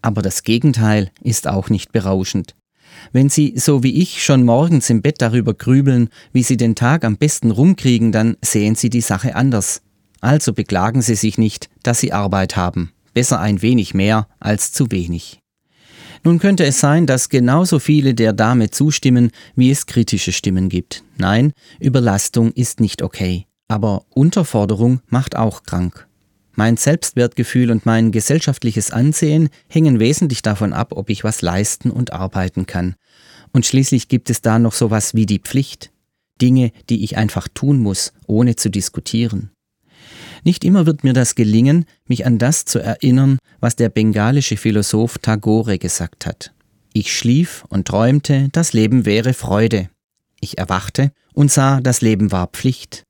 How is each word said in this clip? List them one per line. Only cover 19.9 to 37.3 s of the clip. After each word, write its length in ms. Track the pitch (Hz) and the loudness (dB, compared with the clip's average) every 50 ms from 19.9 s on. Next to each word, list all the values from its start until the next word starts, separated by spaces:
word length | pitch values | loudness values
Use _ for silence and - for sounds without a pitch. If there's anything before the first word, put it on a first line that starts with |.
| - - 113 - - 98 - - 90 | 0 0 0 0 -2 -4 -4 -4 -6
Stimmen 360 | - - 101 92 92 92 95 | -4 -2 -2 0 0 -2 -2
gibt. 340 | 87 90 85 _ - - _ _ _ | -2 -4 -6 _ -14 -18 _ _ _
Nein, 360 | - 90 92 101 113 127 151 147 _ _ - - _ | -4 -2 0 2 2 2 0 -2 _ _ -20 -20 _
Überlastung 720 | - 139 123 131 123 113 98 101 - - - 120 113 113 - | -4 0 0 2 2 2 0 0 -2 -2 -2 0 0 0 0
ist 280 | - 123 - - - | -2 -4 -4 -2 -2
nicht 200 | 117 101 - - | -2 -2 -2 -6
okay. 460 | - 90 - - 95 92 90 90 101 _ _ _ _ _ | -8 -8 -6 -4 -4 -4 -4 -4 -8 _ _ _ _ _
Aber 360 | 110 104 101 110 101 98 - _ | -4 -2 0 -2 -2 -4 -6 _
Unterforderung 880 | _ - 135 165 - 208 170 - - 113 101 98 107 95 113 120 127 127 _ _ | _ 2 2 2 2 0 -2 0 0 -2 0 0 0 0 2 0 0 0 _ _
macht 280 | - 127 131 - - | -4 -4 -2 -4 -4
auch 260 | - 113 110 - - _ | -4 -4 -4 -4 -6 _
krank. 440 | - - 87 90 87 - - - _ _ _ _ _ _ _ _ _ _ | -8 -6 -4 -4 -4 -6 -10 -20 _ _ _ _ _ _ _ _ _ _
Mein 220 | - 104 113 117 | -2 0 0 0
Selbstwertgefühl 960 | 113 - 143 151 175 - - - 123 120 120 - - 117 - - 123 123 117 | 0 2 0 0 0 -2 -6 -2 -2 -2 -2 -2 -4 -6 -2 0 0 2 2
und 160 | 117 110 - | 0 0 0
mein 260 | 120 113 113 113 113 101 | 0 0 2 2 2 0
gesellschaftliches 760 | 113 104 - 139 165 - - 135 - - 120 107 113 101 - | 0 -2 0 -2 0 0 -2 -4 -2 -4 -4 -2 -2 -4 -4
Ansehen 580 | - 113 120 147 156 - - 151 151 156 160 147 _ _ _ _ | -2 0 0 0 0 0 0 0 2 2 2 0 _ _ _ _
hängen 300 | - 160 160 156 131 113 | 0 2 4 4 4 4
wesentlich 440 | 110 117 151 - 185 151 127 - - | 4 2 2 0 0 -2 -2 -4 -2
davon 320 | 110 104 98 107 101 - | -4 -2 -2 -2 -4 -2
ab, 180 | - 101 - - | -4 -6 -6 -6
ob 160 | - 98 - | -12 -6 -6
ich 160 | 104 - - | -6 -4 -4
was 160 | - - - | -6 -6 -4
leisten 500 | - 85 85 92 104 110 - - - 127 | -4 -4 -2 -2 -2 -4 -6 -4 -4 -4
und 220 | - 120 123 - - | -2 -2 -6 -6 -6
arbeiten 540 | 87 92 92 - - 92 92 - - 92 | -8 -8 -6 -4 -4 -4 -4 -4 -6 -8
kann. 300 | - - 90 90 92 90 _ _ _ _ _ _ _ - - _ _ _ | -6 -6 -6 -4 -4 -6 _ _ _ _ _ _ _ -20 -20 _ _ _
Und 120 | - 113 | -2 0
schließlich 440 | - - 131 135 - - 123 - _ | 2 0 0 2 2 0 -2 0 _
gibt 200 | - 104 - - | -2 -2 -2 -2
es 140 | 117 - - | -6 -2 -2
da 160 | 113 110 113 | 0 2 2
noch 160 | 117 117 - | 2 0 0
sowas 400 | - 120 110 110 107 101 - - | 0 -2 0 0 -2 -2 -2 0
wie 100 | 113 110 | -2 0
die 140 | 98 104 95 | 0 0 -4
Pflicht. 520 | _ - - 135 135 - - - - - _ _ _ _ _ _ _ _ _ _ 127 | _ -4 -4 -4 -4 -4 -8 -20 -20 -20 _ _ _ _ _ _ _ _ _ _ 2
Dinge, 300 | 123 127 131 127 117 - - - - | 2 4 4 2 0 -4 -8 -6 -4
die 120 | 120 110 95 | -4 -4 -4
ich 140 | 107 - | -4 -4
einfach 320 | 113 107 104 | -2 -2 -2